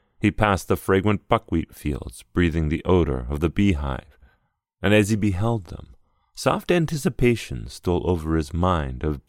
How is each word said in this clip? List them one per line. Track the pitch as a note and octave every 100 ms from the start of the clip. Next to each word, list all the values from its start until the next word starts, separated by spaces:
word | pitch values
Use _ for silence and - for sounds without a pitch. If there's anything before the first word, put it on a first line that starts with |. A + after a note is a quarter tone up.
| _ -
he | G#2
passed | - G#2+ F#2 -
the | F#2+
fragrant | - F#2+ F#2+ G2+ -
buckwheat | A#2 - E2 - -
fields, | D2 C#2 - - -
breathing | - F2 D#2 D#2
the | E2 -
odor | F#2 E2 B1+ B1
of | C#2+
the | D#2+
beehive, | E2+ G2+ D2+ C#2+ B1+ - _ _ _ _ _ _ _
and | G2
as | G#2+ G2+
he | G#2+
beheld | G#2+ F2+ A2+ A#2 E2+
them, | - - - _ _ _
soft | - - - -
anticipation | F3+ D#3+ D#3 F3 - B2 A2+ - B1+ G#1+
stole | - - F2 E2+
over | F2 D#2 D#2+
his | D#2
mind | E2+ F2+ E2+ C#2 B1+
of | D#2 C#2+